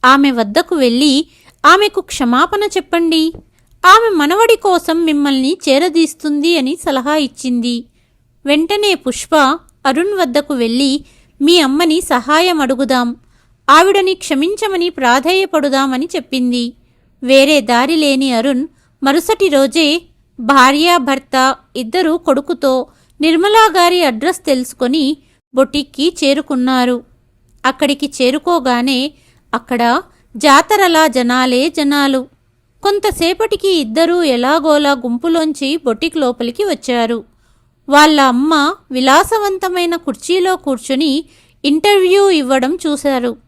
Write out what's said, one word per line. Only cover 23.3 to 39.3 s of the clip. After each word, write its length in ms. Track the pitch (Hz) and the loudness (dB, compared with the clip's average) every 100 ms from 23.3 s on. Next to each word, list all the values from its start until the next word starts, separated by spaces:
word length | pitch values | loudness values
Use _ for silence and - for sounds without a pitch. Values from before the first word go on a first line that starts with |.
| 320 403 440 440 349 | 0 2 4 4 4
గారి 260 | 349 359 | 2 2
అడ్రస్ 420 | 311 220 294 349 - | 0 0 -4 -4 -2
తెలుసుకొని 720 | 262 247 - 247 294 269 294 _ _ _ 247 | -2 -4 -6 -2 0 -2 -4 _ _ _ -2
బొటిక్కి 600 | 269 294 285 - 311 349 | 0 -2 -6 -4 -4 0
చేరుకున్నారు. 800 | 277 277 302 269 254 262 247 247 - _ _ _ _ _ 254 | 0 0 -2 -4 -2 0 0 -4 -8 _ _ _ _ _ -4
అక్కడికి 460 | 269 285 285 285 - | -2 -2 -2 -6 -2
చేరుకోగానే 920 | 254 302 349 339 254 240 254 254 277 - _ _ _ | -2 0 -2 -2 0 -2 -2 -2 -4 -10 _ _ _
అక్కడ 480 | 233 - 247 233 269 - _ _ 220 | -10 -6 -2 0 0 -4 _ _ -2
జాతరలా 720 | 294 277 339 427 370 320 320 | 4 4 4 2 2 2 2
జనాలే 600 | 254 240 247 254 247 311 | 0 -2 0 0 0 -2
జనాలు. 580 | 285 285 285 277 262 262 _ _ _ _ _ | -2 -2 0 0 -2 -4 _ _ _ _ _
కొంతసేపటికి 840 | 403 403 415 - 330 370 440 392 392 | -2 0 -2 0 -2 0 -2 -2 0
ఇద్దరూ 560 | 349 220 233 330 349 | 0 -2 0 0 2
ఎలాగోలా 680 | 320 240 254 320 302 294 285 | 0 0 0 0 2 2 2
గుంపులోంచి 840 | 285 240 240 339 330 320 294 269 311 247 | -2 -4 -4 -2 0 -2 -4 -4 -4 -4
బొటిక్ 320 | 220 330 320 | -4 -4 -2
లోపలికి 460 | 262 247 240 240 | -4 -2 -8 -4
వచ్చారు. 600 | 403 311 - 240 226 233 208 _ _ _ _ _ - | -4 -4 -4 -2 -2 -4 -8 _ _ _ _ _ 0
వాళ్ళ 320 | 285 302 302 | 4 6 4
అమ్మ 540 | 269 247 294 311 285 403 _ | 2 2 0 0 0 -4 _
విలాసవంతమైన 1040 | 254 262 294 392 | -2 2 2 2